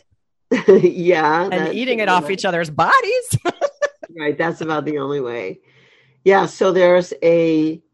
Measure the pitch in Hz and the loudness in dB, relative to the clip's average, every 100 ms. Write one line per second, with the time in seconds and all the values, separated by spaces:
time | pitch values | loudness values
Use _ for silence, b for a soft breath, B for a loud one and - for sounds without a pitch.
0 | _ _ _ _ - 240 190 190 175 180 | _ _ _ _ -6 -2 4 6 4 0
1 | 170 170 151 165 185 180 156 - 254 226 | 0 2 2 0 -2 -2 -4 -4 -4 -2
2 | 202 180 147 190 196 170 165 151 170 523 | 0 0 0 -4 -2 -2 -4 -2 2 2
3 | 427 508 480 - 349 - 571 - 571 - | 2 -4 -2 -4 -4 -4 -6 -4 -6 -8
4 | - - 147 147 165 160 165 156 143 147 | -18 -8 -6 -2 -4 -4 -6 -4 -4 -6
5 | 135 143 123 120 95 - b b b b | -4 -4 -6 -6 -8 -12 b b b b
6 | b b 185 196 170 - 190 180 175 180 | b b 2 2 0 -2 0 4 4 4
7 | 175 - 165 170 165 160 156 165 _ | 0 -2 2 2 2 2 0 -4 _